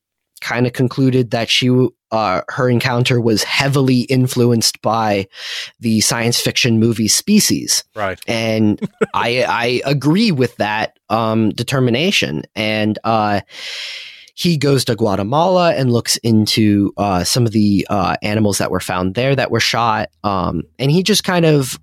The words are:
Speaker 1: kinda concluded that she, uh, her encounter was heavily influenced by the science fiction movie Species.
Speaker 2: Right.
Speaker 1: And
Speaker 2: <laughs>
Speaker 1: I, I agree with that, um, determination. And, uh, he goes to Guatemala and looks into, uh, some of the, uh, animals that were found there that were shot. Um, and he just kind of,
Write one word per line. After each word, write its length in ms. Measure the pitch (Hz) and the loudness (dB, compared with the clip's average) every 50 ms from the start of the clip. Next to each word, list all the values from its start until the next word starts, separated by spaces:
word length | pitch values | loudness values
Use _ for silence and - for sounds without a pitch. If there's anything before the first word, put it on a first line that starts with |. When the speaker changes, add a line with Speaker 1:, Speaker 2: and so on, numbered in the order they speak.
| _ _ _ _ _ _ _ - | _ _ _ _ _ _ _ -14
Speaker 1:
kinda 300 | - - 123 117 123 123 | -10 -6 -2 -2 -2 0
concluded 600 | 123 - 131 123 - - 135 131 123 131 123 107 | 0 0 -2 -2 0 0 0 2 2 2 0 0
that 180 | - 117 113 - | -2 -4 -2 0
she, 180 | - - - 127 127 127 127 120 - _ _ _ | 0 0 2 2 2 2 2 0 -2 _ _ _
uh, 300 | 113 110 107 98 92 - - - | -2 -2 0 0 0 -2 -4 -4
her 200 | - - 127 123 | -4 -2 0 2
encounter 500 | 123 117 - 131 120 120 123 123 131 120 | 2 2 0 0 0 0 0 2 2 2
was 220 | 113 117 110 98 - | 2 2 2 0 0
heavily 580 | - - - 139 139 135 147 135 131 131 123 117 | -2 -2 -2 0 0 2 2 2 2 2 2 0
influenced 800 | - 135 127 127 127 - 123 120 120 120 113 107 - - - - | 0 0 0 0 0 2 2 2 2 2 2 0 -2 -4 -2 -2
by 440 | 113 110 113 110 107 101 101 95 - - - - - - - - - - _ | -2 -2 0 0 0 0 -2 -2 -6 -10 -14 -14 -12 -10 -10 -12 -12 -14 _
the 200 | - 117 110 110 | -2 0 0 2
science 380 | 98 - 135 120 113 117 117 - | 2 0 -2 -2 -2 -2 -2 -2
fiction 380 | - 131 - - - 123 113 110 | -2 -2 -2 0 2 2 4 4
movie 300 | 110 120 113 107 113 101 | 4 2 2 0 0 0
Species. 760 | - - - - 208 214 - - - 67 - - - - - _ _ | 0 0 0 2 2 2 4 2 0 -2 -2 -2 -4 -4 -4 _ _
Speaker 2:
Right. 260 | 110 104 95 92 - - | -6 -4 -4 -4 -6 -6
Speaker 1:
And 520 | - 117 113 113 113 110 110 110 107 104 - 220 - - _ | -6 -4 -2 -2 0 0 2 2 2 2 0 -4 -8 -4 _
Speaker 2:
<laughs> 140 | 110 - - | -4 -4 -2
Speaker 1:
I, 280 | 98 104 117 120 127 117 82 | -2 -2 0 0 0 0 -2
I 340 | 92 113 120 123 123 117 - 135 | -2 -2 -2 -2 -2 -2 0 0
agree 400 | 147 143 127 147 160 202 240 226 | -2 0 2 2 2 2 2 2
with 260 | 165 131 127 - - | 2 2 0 0 0
that, 420 | - 104 104 107 110 107 - - _ _ - | -2 -4 -2 -2 -2 -4 -6 -8 _ _ -4
um, 420 | 104 113 117 110 110 113 110 104 | -2 -2 0 0 2 2 2 0
determination. 920 | - - 120 - - 135 127 123 110 127 160 196 208 - - 67 76 73 - - _ | 0 -2 -4 -2 0 0 0 2 0 0 0 0 0 0 -2 -2 -4 -6 -8 -8 _
And, 440 | - 110 107 107 107 107 107 107 - - | -6 -4 -2 -2 0 0 -2 -2 -2 -2
uh, 360 | 110 117 110 107 104 104 98 - _ - - - - - - - - - - - - - - - - _ | -2 0 0 0 0 -2 -2 -4 _ -14 -16 -14 -14 -12 -12 -12 -12 -14 -14 -16 -18 -20 -20 -20 -20 _
he 240 | - - 175 170 143 | -4 -2 0 0 2
goes 260 | 131 143 143 131 - | 2 2 2 2 0
to 100 | - 120 | -2 -2
Guatemala 800 | 101 113 107 95 98 98 104 135 151 170 190 180 180 175 170 151 | 0 0 0 0 0 -2 -2 0 0 2 2 2 2 2 2 2
and 160 | - 135 123 117 | 2 0 2 2
looks 260 | 117 113 - - - | 0 0 -2 -4 -2
into, 760 | - 120 113 107 107 101 - 117 110 104 101 101 101 95 - - | 0 2 4 4 2 2 2 2 2 4 4 2 2 0 -2 -2
uh, 260 | 101 101 95 90 87 | -2 -2 0 0 0
some 220 | - - 135 123 | 0 0 0 0
of 60 | 113 104 | 0 2
the, 340 | 113 104 104 101 95 - - | 2 2 2 2 0 0 -2
uh, 280 | 98 101 92 92 80 - - | -2 -2 0 -2 -2 -2 -4
animals 360 | 104 104 110 107 104 95 - | -2 0 0 0 0 0 -2
that 120 | - - | -2 -4
were 100 | - 92 | -4 -4
found 340 | - - 92 90 92 95 95 | -4 -4 -4 -2 -2 -2 -2
there 200 | 120 123 135 139 | -2 -2 0 0
that 160 | 127 120 - | 0 0 -2
were 100 | - 113 | -2 -2
shot. 500 | - - - 117 117 117 107 107 101 - _ _ - | -2 -2 -2 0 0 0 0 -2 -4 -6 _ _ -4
Um, 400 | 104 98 92 87 82 80 82 - - _ - | -2 0 0 0 -2 -2 -4 -6 -10 _ -4
and 120 | 127 139 | -2 0
he 120 | 151 185 185 | 2 2 2
just 220 | - 208 - - | 2 0 0 0
kind 220 | - 185 175 165 | 0 0 2 4
of, 320 | 160 151 147 131 123 - - | 4 4 2 2 -2 -6 -12